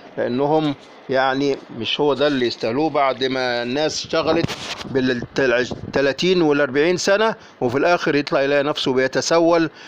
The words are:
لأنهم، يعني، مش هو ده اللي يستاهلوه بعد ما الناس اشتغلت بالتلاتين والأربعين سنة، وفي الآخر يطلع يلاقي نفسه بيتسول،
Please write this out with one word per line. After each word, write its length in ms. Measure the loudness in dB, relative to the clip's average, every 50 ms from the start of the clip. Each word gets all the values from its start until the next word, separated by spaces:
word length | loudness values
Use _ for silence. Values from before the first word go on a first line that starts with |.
| -20 -12 -8 -4
لأنهم، 580 | -4 -2 -2 0 0 2 2 2 0 0 -4 -6 -10 -20 -20 -14 -8 -4
يعني، 460 | -2 0 0 0 0 0 0 -2 -2 -4 -6 -12 -12 -8
مش 220 | -6 -4 -2 0
هو 140 | 0 0 2
ده 140 | 2 2 0
اللي 200 | 0 0 0 -2
يستاهلوه 420 | -2 -4 -4 -2 -2 0 -2 0
بعد 340 | 0 0 0 0 0 0 -2
ما 400 | -2 -2 -2 -2 -2 -2 -2 -4
الناس 400 | -4 -2 -2 -2 -2 -2 -4 -6
اشتغلت 400 | -4 -2 -2 0 0 0 0 -2 -4 -6 -10 -10 -12 -12 -12 -8 -4
بالتلاتين 1500 | -2 0 0 0 0 -2 -4 -6 -2 0 2 2 2 2 0 -2 -6 -10 -10 -4 -2 0 0 0 0 0 0 2 2 4
والأربعين 560 | 4 2 2 2 2 0 2 2 2 2 0 0
سنة، 380 | 2 2 2 2 2 0 -2 -4 -10 -16 -8 -4
وفي 160 | -4 -2 0 2
الآخر 380 | 2 2 2 2 2 2 0
يطلع 260 | 0 0 0 0 0
يلاقي 220 | 2 2 2 2 2
نفسه 300 | 0 -2 -2 -2 0 2
بيتسول، 760 | 2 2 0 0 0 0 2 2 4 4 4 4 4 2 0 -4 -10 -20